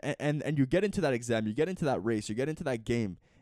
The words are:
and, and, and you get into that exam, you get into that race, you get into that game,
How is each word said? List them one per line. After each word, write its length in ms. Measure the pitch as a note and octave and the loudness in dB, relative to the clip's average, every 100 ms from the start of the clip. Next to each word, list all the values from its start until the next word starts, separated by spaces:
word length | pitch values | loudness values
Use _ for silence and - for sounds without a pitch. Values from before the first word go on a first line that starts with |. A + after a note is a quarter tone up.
and, 120 | C#3+ - | -4 -2
and, 220 | C#3+ D3+ | 0 0
and 140 | - D3+ | 0 2
you 80 | B2+ | 4
get 180 | F#3 | 4
into 160 | G#3 G3 | 2 2
that 120 | D#3 | 2
exam, 340 | A#2+ A#2+ A2+ G#2+ | 2 0 0 0
you 40 | |
get 160 | G#2+ E3 | 0 -2
into 160 | F#3 D3+ | 0 0
that 160 | G#2 | 0
race, 240 | G#2 A2 G#2+ | 0 0 -2
you 60 | G#2+ | -2
get 120 | C#3 | -2
into 140 | D#3 | -4
that 200 | D#3 A#2+ | -4 -4
game, 340 | A2 A#2 G#2 F2 _ _ | 0 0 0 -4 _ _